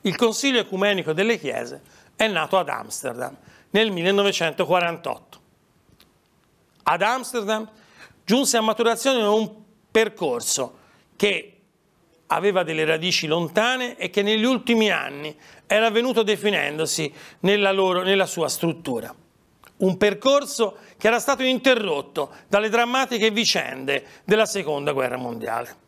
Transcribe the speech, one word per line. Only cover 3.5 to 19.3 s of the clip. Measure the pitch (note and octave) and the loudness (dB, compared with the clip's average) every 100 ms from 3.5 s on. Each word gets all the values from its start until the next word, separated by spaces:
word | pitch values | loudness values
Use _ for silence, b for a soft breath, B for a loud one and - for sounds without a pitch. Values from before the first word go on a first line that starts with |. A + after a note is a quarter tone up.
| b b | b b
nel | G3 A3 | 0 0
millenovecentoquarantotto. | F3+ F3 G3+ G3+ F#3 E3 D3+ D#3+ F3+ E3+ E3+ C3+ - _ - _ _ _ _ _ _ _ _ _ _ _ _ _ _ | 0 0 2 2 0 -4 -2 0 2 0 -4 -8 -10 _ -20 _ _ _ _ _ _ _ _ _ _ _ _ _ _
Ad | - E3+ | -2 2
Amsterdam | G3+ B3+ A#3 A#3+ G3+ A3 A3 B B B B B | 2 0 -4 -6 -2 -4 -4 B B B B B
giunse | - A#3+ C#4 A#3 | 0 2 4 2
a | |
maturazione | A3 G#3+ A#3 A3+ C4+ B3+ | 0 2 2 2 0 2
un | G#3 G#3+ G#3+ - - _ _ | 2 2 0 -8 -20 _ _
percorso | A3 A3 G#3 D#3+ A#2+ - - B2 b b b b _ | 2 2 0 -4 -2 -2 -4 -4 b b b b _
che | G#3 F3 - _ _ _ _ _ _ _ _ | 0 0 -8 _ _ _ _ _ _ _ _
aveva | D#3+ G3 F#3 | 0 2 2
delle | E3 D#3+ | 0 -2
radici | D#3 D#3+ F3 F3 E3 | 0 0 0 -2 0
lontane | D#3+ E3 F3 A#3 B3+ B3 - | -2 0 0 0 0 -4 -6
e | F3+ | -4
che | - | -2
negli | G3+ A3 | 2 2
ultimi | A3+ B3+ - A3+ G#3+ | 2 0 2 2 4
anni | E3 C3+ C#3+ D3+ D3+ B B _ | 2 -4 -10 -12 -14 B B _
era | G3+ A3+ | 2 4
venuto | G#3+ B3 A3+ | 2 0 0
definendosi | G#3 G#3 G3+ F#3 D3 D3+ D#3 - D3+ B B B | 0 0 0 0 -2 -4 -4 -2 -6 B B B
nella | F#3 G#3 G3 | 2 4 2
loro, | G3 F#3+ F3+ | 2 2 0
nella | F#3 G3 F#3 | 2 2 2
sua | - D3+ | 0 -2
struttura. | - E3+ E3 C#3+ A#2+ A2+ - _ | 0 -2 -2 -4 -6 -6 -16 _